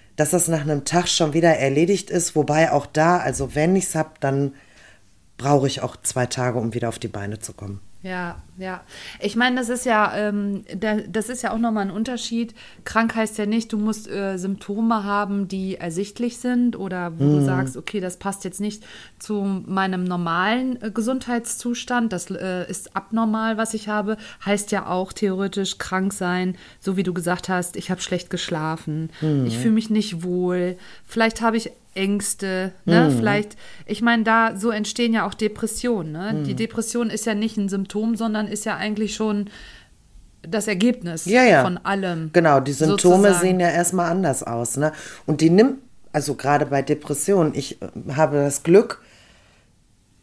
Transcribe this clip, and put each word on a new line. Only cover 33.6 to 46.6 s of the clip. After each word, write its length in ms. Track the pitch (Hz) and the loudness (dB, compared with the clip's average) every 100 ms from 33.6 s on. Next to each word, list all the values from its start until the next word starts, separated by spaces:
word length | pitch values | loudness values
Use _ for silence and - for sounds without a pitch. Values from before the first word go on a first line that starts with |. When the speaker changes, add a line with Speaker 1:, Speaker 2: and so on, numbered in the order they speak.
| - - - | -16 -16 -8
Speaker 2:
ich 160 | 208 | 0
meine, 220 | 233 233 220 | 2 4 4
da, 320 | 226 226 190 | 4 4 0
so 120 | 226 | -2
entstehen 440 | 214 208 - 233 | -2 -4 0 2
ja 120 | 226 190 | 2 0
auch 80 | |
Depressionen, 800 | - 214 214 220 - 247 214 160 | -2 -4 -2 -6 -2 -2 -2 -4
ne? 220 | 156 202 | -6 -4
Speaker 1:
Mhm. 100 | 151 | -4
Speaker 2:
Die 100 | 139 | -2
Depression 560 | 127 220 226 226 240 226 | -2 -2 -4 -2 -2 -2
ist 160 | 208 233 | -2 -2
ja 80 | 208 | -2
nicht 200 | 220 220 | -2 -2
ein 140 | 196 | -2
Symptom, 480 | 196 196 208 226 220 | -4 -4 -2 -2 -2
sondern 320 | 226 214 208 | -2 -2 -4
ist 160 | 208 226 | -4 -6
ja 100 | 160 | -4
eigentlich 400 | 214 214 214 - | -4 -2 -4 -2
schon 340 | 220 208 202 - - - _ _ _ - - _ | -2 -2 -4 -12 -20 -20 _ _ _ -20 -20 _
das 260 | 165 214 214 | -6 -4 -2
Ergebnis 560 | 185 240 247 170 160 | 2 2 2 -4 -6
Speaker 1:
Ja, 200 | 175 240 247 | 2 6 8
ja. 160 | 156 | 8
Speaker 2:
von 140 | 185 180 | 6 0
allem, 540 | - 196 190 165 160 | -2 -2 -2 -4 2
Speaker 1:
Genau, 260 | 175 160 139 | 6 6 6
die 140 | 131 | 4
Symptome 420 | 139 156 202 180 185 202 | 2 2 6 8 8 8
Speaker 2:
sozusagen. 100 | 175 | 6
Speaker 1:
sehen 200 | 185 185 | 4 4
ja 80 | 175 | 2
erstmal 420 | 160 175 185 170 | 2 0 0 0
anders 320 | 180 170 127 | 0 0 0
aus, 320 | - 117 120 135 | -4 -4 -2 0
ne? 160 | 151 - - - - | -2 -2 -12 -10 -4
Und 140 | 151 | 4
die 100 | 160 | 6
nimmt, 280 | 180 262 269 - - - | 8 6 4 -10 -20 -6
also 240 | 151 143 127 | -4 -2 -2
gerade 300 | 139 143 | 2 2